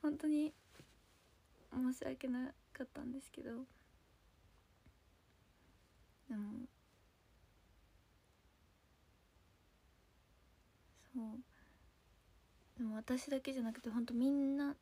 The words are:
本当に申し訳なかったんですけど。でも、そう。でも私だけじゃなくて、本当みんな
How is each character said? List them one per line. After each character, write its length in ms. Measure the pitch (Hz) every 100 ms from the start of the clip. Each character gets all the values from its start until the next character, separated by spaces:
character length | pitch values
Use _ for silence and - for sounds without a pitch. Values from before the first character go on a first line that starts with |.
本 160 | 302 294
当 80 | 311
に 260 | 302 302 - - - - - - - - - - - -
申 220 | 262 254
し 100 | 254
訳 240 | - 262 262
な 240 | 247 254 - -
か 120 | -
っ 20 | 254
た 140 | -
ん 100 | 247
で 80 | 262
す 100 | -
け 120 | -
ど。 240 | - 233 262 - - - - - - - - - - - - - - - - - - - - - - - - - -
で 60 |
も、 320 | 214 208 214 247 _ _ - - _ - - - - - - - - - - _ - - _ - - _ - - - _ - - - - - - - - - - - - - - - - - -
そ 60 | 254
う。 200 | 220 220 254 - - - - - - - - - - - - -
で 60 |
も 140 | 226 214
私 340 | 226 254 277
だ 100 | 277
け 120 | 262
じ 80 | 262
ゃ 20 |
な 100 | 226
く 80 | 226
て、 80 | -
本 160 | 226
当 100 | 233
み 140 | 233 262
ん 260 | 285 277 277
な 180 | 285 285